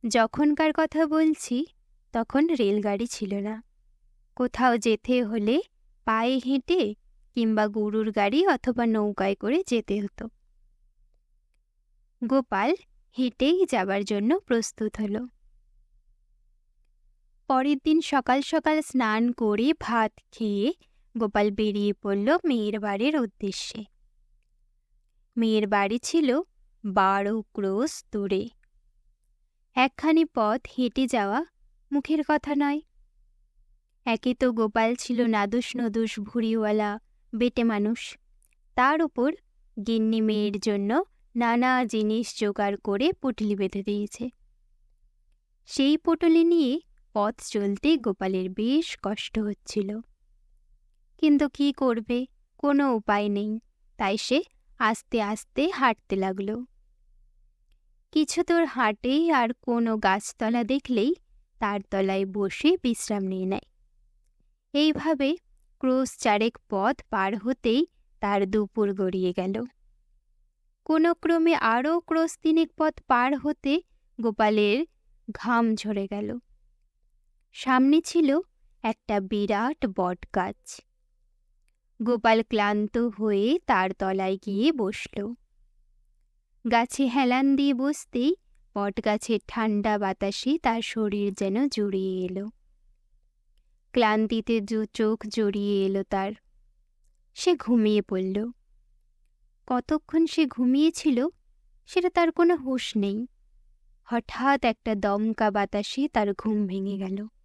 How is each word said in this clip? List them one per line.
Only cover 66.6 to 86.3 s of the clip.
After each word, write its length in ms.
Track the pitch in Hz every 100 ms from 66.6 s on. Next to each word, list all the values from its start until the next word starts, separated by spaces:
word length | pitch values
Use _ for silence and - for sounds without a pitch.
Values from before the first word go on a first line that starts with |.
| _
পথ 340 | 196 202 285 -
পার 280 | 214 190 208
হতেই 480 | 214 262 247 240 339 _ _ _
তার 300 | 202 202 196
দুপুর 440 | 214 202 - 202
গড়িয়ে 380 | 190 185 180 185
গেল। 320 | 180 185 202 247 _ _ _ _ _ _ _ _ _ _ _
কোনো 300 | - 320 330
ক্রমে 400 | 339 330 339 330
আরও 460 | 320 226 233 277 339
ক্রোশ 380 | - 320 330 -
তিনেক 340 | 311 320 320 -
পথ 260 | 311 - _
পার 320 | 247 247 277
হতে 440 | 294 302 277 311 - _ _ -
গোপালের 640 | 226 214 214 214 208 226 330 _ _ _ -
ঘাম 440 | 208 220 233 233
ঝরে 320 | 220 208 202 196
গেল। 280 | 202 208 240 _ _ _ _ _ _ _ _ _ _ _
সামনে 480 | - - 254 269 302
ছিল 400 | - 339 302 285 381 _ _ _
একটা 380 | 226 220 - 208
বিরাট 640 | 190 208 202 202 233 302 233
বটগাছ। 920 | 190 180 180 - - 185 202 - - _ _ _ _ _ _ _ _ _ _ _ _
গোপাল 400 | 226 240 226 226
ক্লান্ত 560 | 226 214 208 208 208 233
হয়ে 600 | 240 208 214 202 214 330 -
তার 240 | 214 190
তলায় 460 | 190 190 190 190 190 -
গিয়ে 260 | 196 269
বসল। 640 | 302 202 208 - - 202 240 _ _ _ _ _ _ _ _ _